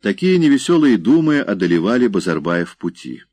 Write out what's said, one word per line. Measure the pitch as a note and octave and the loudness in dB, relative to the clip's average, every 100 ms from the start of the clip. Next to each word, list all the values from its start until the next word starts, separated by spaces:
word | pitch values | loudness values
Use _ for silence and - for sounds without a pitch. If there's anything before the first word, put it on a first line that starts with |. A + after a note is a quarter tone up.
Такие | G#2+ G2 F3+ F#3 | -4 -2 0 2
невеселые | D#3+ C#3 - F3 D3 A2+ | 2 2 2 2 4 2
думы | E2 D#3+ D#3 D3 | 2 2 2 0
одолевали | - G2 F2+ E2+ F2 B2 B2 | -2 -4 0 0 0 0 0
Базарбая | G2 F2+ D#2+ D2+ F2 E2+ | -2 -4 -4 -2 -4 -6
в | - | -8
пути. | E2+ - - B1 _ | -12 -12 -18 -18 _